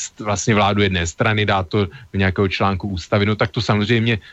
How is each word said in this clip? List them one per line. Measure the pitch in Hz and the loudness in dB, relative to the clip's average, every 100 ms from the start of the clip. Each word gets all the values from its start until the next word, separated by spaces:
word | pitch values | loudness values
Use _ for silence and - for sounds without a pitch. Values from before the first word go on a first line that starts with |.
| - - | -6 -10
vlastně | 107 101 - 104 | -6 -2 0 2
vládu | 101 104 | 2 2
jedné | 101 92 | 0 0
strany, | 85 - 110 107 | -2 -2 0 0
dát | 104 98 90 | 0 0 0
to | 107 98 | 0 -2
do | - - 98 | -4 -8 -2
nějakého | 95 92 98 | 0 2 0
článku | - 101 98 104 | 2 0 0 -4
ústavy, | 92 - 107 101 | -6 -2 0 2
no | 104 | 0
tak | 117 | -2
to | - | -2
samozřejmě | 107 104 104 117 113 110 - | 0 0 2 2 2 -2 -6